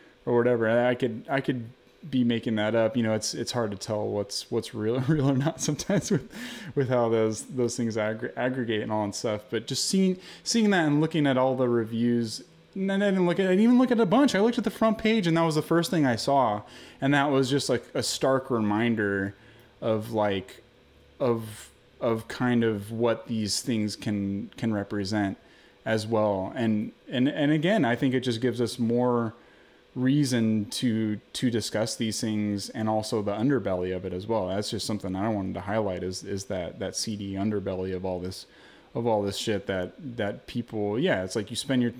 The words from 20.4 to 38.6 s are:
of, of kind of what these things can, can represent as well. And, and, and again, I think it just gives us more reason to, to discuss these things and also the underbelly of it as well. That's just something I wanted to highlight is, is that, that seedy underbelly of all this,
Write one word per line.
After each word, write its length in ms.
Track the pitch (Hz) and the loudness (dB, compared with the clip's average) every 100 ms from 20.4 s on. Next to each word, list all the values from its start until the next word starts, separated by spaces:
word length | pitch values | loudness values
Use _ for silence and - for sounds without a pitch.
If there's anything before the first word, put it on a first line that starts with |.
| 92 - - _ _ - - - | -4 -16 -20 _ _ -20 -20 -4
of, 500 | 131 117 110 107 - _ _ - | 0 0 -4 -14 -20 _ _ -4
of 300 | 123 113 - | -2 -2 -4
kind 340 | - 123 120 | -2 2 4
of 260 | 113 104 104 | 2 0 -4
what 360 | 113 117 110 - | 0 0 0 -2
these 340 | 113 104 - | -4 -2 -2
things 360 | - 113 104 - | -2 -2 -2 -4
can, 540 | 110 104 98 98 117 - | -4 -2 -2 -4 -8 -6
can 180 | 113 | -2
represent 640 | 104 101 104 95 107 98 - - - - _ - | -2 -2 -4 -2 0 0 -4 -14 -20 -20 _ -2
as 220 | 110 107 | -2 0
well. 460 | 110 107 98 95 131 | 2 2 0 -4 -2
And, 380 | 113 107 113 - - | 0 0 -2 -10 -6
and, 160 | 139 131 | 0 0
and 240 | - 143 | 2 2
again, 320 | 156 165 214 | 2 2 2
I 140 | 120 120 | 2 2
think 160 | 139 | 0
it 80 | 127 | 0
just 180 | 123 113 | 0 0
gives 220 | 123 117 | 0 0
us 180 | 117 - | -2 0
more 540 | 113 120 123 120 117 - - - - - _ 127 | 0 2 2 2 -2 -6 -20 -20 -20 -20 _ -2
reason 720 | 127 147 135 123 110 110 101 | 2 4 2 2 2 0 -2
to, 500 | - 127 110 110 104 - | -2 0 0 0 -4 -8
to 180 | - 127 | -2 0
discuss 440 | 113 - 110 117 - | 0 -2 -2 -2 -2
these 260 | 113 104 | -4 -2
things 480 | 110 107 104 101 - | -2 0 0 -2 -6
and 180 | 120 110 | -4 0
also 340 | 110 104 113 | 0 0 -2
the 120 | 101 | -2
underbelly 600 | 101 131 131 98 92 92 92 | 0 2 2 0 -2 -2 -4
of 100 | 92 | -4
it 80 | |
as 120 | 90 107 | -8 -2
well. 200 | 113 90 | -2 0
That's 220 | 98 104 | -2 -4
just 160 | 107 - | -6 -4
something 300 | 104 95 92 | -6 -4 -4
I 120 | 110 | -2
wanted 260 | 104 95 92 | -2 -4 -6
to 60 | |
highlight 420 | 92 110 104 90 | -4 -2 -2 -4
is, 200 | 90 90 | -6 -8
is 220 | 95 98 - | -8 -8 -6
that, 340 | 95 85 - | -6 -6 -6
that 160 | 95 - | -8 -6
seedy 380 | - 101 98 | -6 -6 -6
underbelly 600 | 95 107 104 95 92 92 | -4 -2 -2 -4 -4 -4
of 120 | 92 92 | -4 -4
all 140 | 90 | -4
this, 260 | 90 - - - | -6 -10 -16 -20